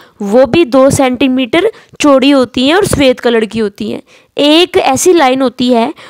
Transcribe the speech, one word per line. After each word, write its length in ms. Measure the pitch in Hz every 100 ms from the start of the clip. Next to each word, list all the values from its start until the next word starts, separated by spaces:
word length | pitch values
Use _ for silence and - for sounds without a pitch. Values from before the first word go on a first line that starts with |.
| - -
वो 240 | 202 226 262
भी 200 | 262 339
दो 240 | 262 262
centimeter 800 | 269 262 254 277 254 254 330 403 - _ -
चौड़ी 280 | 294 269 269
होती 380 | 277 247 - 262
हैं 80 | 349
और 100 | 403
सफ़ेद 340 | - 269 254
color 260 | 247 233 220
की 140 | 226
होती 320 | 214 202 214
हैं। 100 | 233 - _ _ -
एक 400 | 294 311 349 359
ऐसी 360 | - 262 359
line 280 | 349 262 262
होती 320 | 262 - 247
है 200 | 240 240 - -